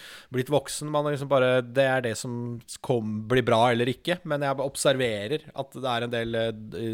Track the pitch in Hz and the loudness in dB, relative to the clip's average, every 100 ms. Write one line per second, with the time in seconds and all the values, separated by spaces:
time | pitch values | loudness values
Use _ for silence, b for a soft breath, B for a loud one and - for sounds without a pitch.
0 | B B B 127 127 143 - - 151 147 | B B B -4 2 0 0 -8 -2 0
1 | 147 143 139 139 127 127 120 123 135 131 | 0 -2 2 4 6 4 2 2 2 2
2 | 120 107 127 120 120 117 - - - 123 | 0 -4 -6 -6 -6 -10 -12 -12 -2 0
3 | 110 107 110 131 120 113 123 117 123 120 | 0 -4 0 2 4 4 6 4 0 -2
4 | - 175 165 143 143 135 135 - 151 131 | -4 -4 -2 -2 0 -2 -4 2 2 4
5 | 123 104 104 151 - - 127 - 127 120 | 0 -2 -4 -6 -6 -10 -10 -6 -2 -2
6 | 120 117 117 113 113 110 110 95 113 | 0 -2 -2 0 -2 -4 -10 -6 -4